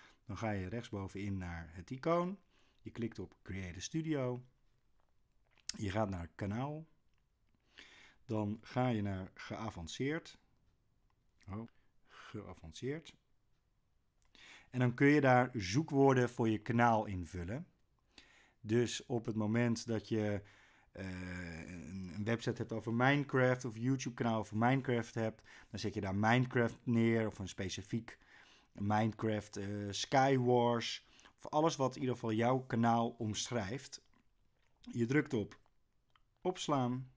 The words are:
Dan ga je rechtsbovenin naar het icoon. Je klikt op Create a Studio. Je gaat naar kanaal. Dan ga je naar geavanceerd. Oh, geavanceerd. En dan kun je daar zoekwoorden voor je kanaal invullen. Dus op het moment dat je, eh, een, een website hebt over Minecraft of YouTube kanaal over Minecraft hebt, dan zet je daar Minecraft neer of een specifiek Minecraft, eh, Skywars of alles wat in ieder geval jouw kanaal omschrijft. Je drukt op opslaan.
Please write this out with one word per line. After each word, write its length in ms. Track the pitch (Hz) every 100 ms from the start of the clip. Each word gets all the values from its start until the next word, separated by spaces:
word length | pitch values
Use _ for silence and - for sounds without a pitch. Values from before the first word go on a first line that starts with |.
| - _ -
Dan 100 | 98
ga 140 | 110
je 180 | 101 92
rechtsbovenin 720 | 117 - 101 95 95 101 95
naar 320 | 87 85 80
het 180 | - 85
icoon. 480 | 131 165 170 180 196 _ _ _ _
Je 100 | -
klikt 280 | - 113 -
op 180 | 90 -
Create 340 | - 95 92 87
a 40 |
Studio. 640 | - 160 160 147 127 123 127 _ _ _ _ _ _ _ _ _ _ _ - -
Je 140 | 98
gaat 180 | 101 101
naar 220 | 92 87
kanaal. 520 | - 98 110 139 151 160 _ _ _ _ _ _ _ _ - - - - _
Dan 340 | - 110 104 113
ga 260 | - 127 123
je 140 | 110
naar 280 | 101 95 95
geavanceerd. 1040 | - - 113 110 87 82 - 135 165 - - _ _ _ _ _ _ _ _ _ _ -
Oh, 180 | 104 117 _ _ _ _
geavanceerd. 1080 | - - 107 95 87 80 - 123 156 - - _ _ _ _ _ _ _ _ _ _ _ - - - -
En 80 | 123
dan 160 | 123
kun 120 | 123 143
je 140 | 147
daar 300 | 135 123 127
zoekwoorden 800 | 120 90 120 160 139 139 127 120
voor 180 | - 113
je 100 | 107
kanaal 460 | - 117 120 110
invullen. 600 | 104 95 85 90 85 127 180 _ _ _ _ - - _ _ _
Dus 460 | 107 117 117 - -
op 180 | 120
het 120 | 117 110
moment 500 | 107 113 120 113 -
dat 220 | 110 -
je, 340 | 110 104 104 - - - _ _
eh, 760 | - 95 92 90 90 85 82 -
een, 440 | 87 78 95 92
een 100 | 101
website 320 | 104 117 - 107
hebt 140 | 104
over 220 | 113 117
Minecraft 680 | 117 131 143 135 135 127 127
of 120 | 127 110
YouTube 380 | 123 131 127
kanaal 240 | 120 117 110
over 180 | 101 107
Minecraft 580 | 117 135 123 120 110
hebt, 280 | 117 110 - - - -
dan 80 | 98
zet 160 | 104
je 60 | 104
daar 160 | 98 98
Minecraft 640 | 107 123 123 123 117 - -
neer 400 | 117 113 113 110
of 120 | -
een 100 | 92
specifiek 720 | - 95 - - 113 - - _ - - - _
Minecraft, 840 | - 101 107 113 101 113 107 - 104
eh, 100 | 98 104 101
Skywars 1160 | 95 - 139 135 135 123 123 120 117 117 - - - - _
of 100 | -
alles 300 | 151 160 143
wat 180 | 131
in 60 | 127
ieder 140 | 127
geval 180 | 123 113
jouw 260 | 110 117 131
kanaal 500 | 131 113 117 117 117
omschrijft. 920 | - 107 101 - 120 95 120 - - _ _ _ _ _ _ _ _
Je 260 | - 123 117
drukt 280 | 147 147
op 240 | 117 95 - _ _ _ _ _ _ _ _
opslaan. 680 | 180 180 - 139 123 127 131